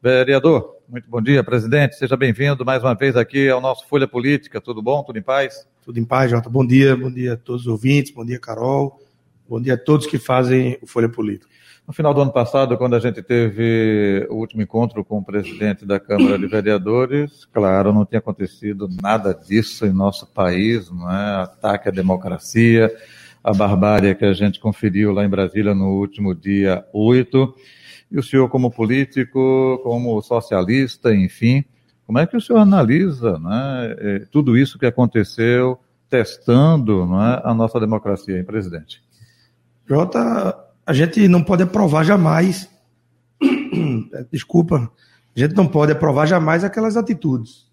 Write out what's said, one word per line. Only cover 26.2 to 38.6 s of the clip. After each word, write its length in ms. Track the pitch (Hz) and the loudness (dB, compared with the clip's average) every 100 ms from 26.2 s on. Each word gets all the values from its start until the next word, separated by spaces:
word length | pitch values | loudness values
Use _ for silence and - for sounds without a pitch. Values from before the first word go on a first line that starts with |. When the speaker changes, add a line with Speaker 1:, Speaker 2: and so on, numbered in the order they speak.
| 101 | -6
Speaker 1:
dia 500 | 87 92 101 98 92 - | -4 -2 0 0 -2 -4
oito. 640 | 104 110 127 123 135 131 - - _ - - _ | -2 2 2 2 0 0 -4 -20 _ -20 -20 _
E 40 | 139 | -6
o 40 | |
senhor, 260 | 131 135 127 | -2 2 2
como 220 | 131 123 | 2 -2
político, 1080 | 120 110 131 135 - 123 135 131 131 131 127 | -2 -2 0 -2 -4 -4 -2 0 2 0 -2
como 400 | 127 120 123 110 | -4 -4 -2 -4
socialista, 880 | - 117 - 101 90 123 131 - 127 | -2 -4 -2 -2 0 0 -2 -2 0
enfim, 520 | 107 92 - 117 135 143 _ _ _ - | 2 0 0 0 2 -2 _ _ _ -4
como 120 | 113 | 0
é 80 | 170 | 0
que 100 | 240 | -2
o 40 | |
senhor 200 | - 233 | 0 4
analisa, 800 | 202 190 117 147 190 135 117 82 | 6 4 4 2 0 -2 -4 -4
né, 560 | 82 110 139 131 117 110 | -4 -4 -4 -6 -8 -8
eh, 280 | 104 98 - | -6 -6 -2
tudo 260 | 147 139 117 | -2 2 2
isso 220 | 135 - | 2 0
que 80 | 127 | -2
aconteceu, 960 | 120 123 113 101 - 117 123 127 127 _ _ _ | 0 0 2 -2 -2 0 2 0 -2 _ _ _
testando, 960 | 131 107 - - 120 151 165 113 98 90 | -2 -2 -4 2 4 6 4 2 0 2
não 140 | 92 | 0
é, 220 | 110 123 | 0 0
a 80 | 123 | -2
nossa 280 | 113 113 123 | 0 0 -2
democracia, 560 | 110 107 101 95 - 92 | -2 -2 -4 -6 -4 -6
hein, 60 | |
presidente? 580 | 92 107 | -6 -6